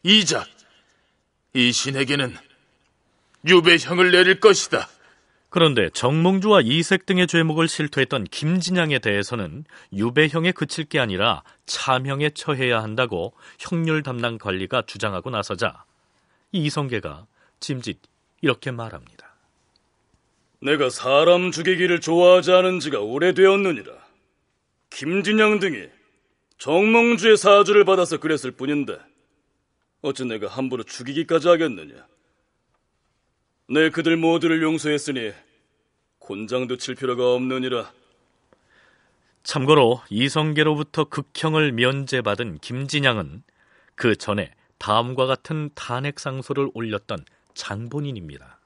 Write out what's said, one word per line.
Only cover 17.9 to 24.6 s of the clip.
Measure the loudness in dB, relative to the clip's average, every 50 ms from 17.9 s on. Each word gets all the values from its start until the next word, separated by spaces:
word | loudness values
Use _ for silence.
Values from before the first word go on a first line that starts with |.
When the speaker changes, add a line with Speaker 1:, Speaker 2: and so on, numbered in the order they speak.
| -10 _ _ _ _ _ _ _ _ _
Speaker 2:
이렇게 | -2 -2 -2 _ -6 -10
말합니다. | -8 -8 -12 -12 -14 -18 -20 _ _ -20 -20 -20 _ _ _ _ _ _ _ _ _ _ _ _ _ _ _ _ _ _ _ _ _ _ _ _ _ _
Speaker 3:
내가 | -4 -2 0 0 0 -2
사람 | -4 -6 -2 2 4 4 6 6 4 4 2 -2
죽이기를 | -4 -4 -2 -2 0 0 0 0 0 -2
좋아하지 | -2 0 4 6 8 8 8 8 6 4 4
않은 | 4 4 2 -2 -2
지가 | -4 -4 -4 -4
오래되었느니라. | -4 -4 -2 0 0 0 4 6 6 6 6 4 0 -2 -4 -4 -8 -16 -20 -20 -20 _ _ _ _ _ _ _ _ _ _ _